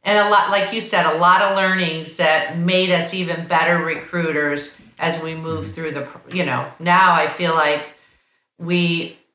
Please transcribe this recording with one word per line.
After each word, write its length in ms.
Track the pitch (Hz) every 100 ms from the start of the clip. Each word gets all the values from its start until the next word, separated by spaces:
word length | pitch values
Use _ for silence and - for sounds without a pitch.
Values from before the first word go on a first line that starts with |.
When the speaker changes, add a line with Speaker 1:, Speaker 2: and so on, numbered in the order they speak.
Speaker 1:
and 140 | 196 208
a 120 | 202
lot, 200 | 208 196
like 240 | 196 196
you 80 | 226
said, 240 | - 190 170
a 60 | 156
lot 220 | 175 185
of 140 | 196 196
learnings 600 | 196 190 170 160 156 -
that 400 | 160 156 - 170
made 340 | 175 185 185
us 220 | 175 170
even 340 | 190 170 165 170
better 300 | 165 160 175
recruiters 1000 | 165 160 - 175 165 147 147 143 - - - -
as 240 | 165 165
we 100 | 160 160
move 300 | 160 160 156
Speaker 2:
Mm-hmm. 60 |
Speaker 1:
through 180 | 160 160
the, 100 | 143
pr-, 340 | 143 - - 180
you 100 | 147
know, 260 | 131 135 -
now 340 | 170 180 185 165
I 120 | 151
feel 260 | - 175
like 440 | 160 151 147 - - _ _ _ _ _ _
we 580 | 170 175 175 165 170 - _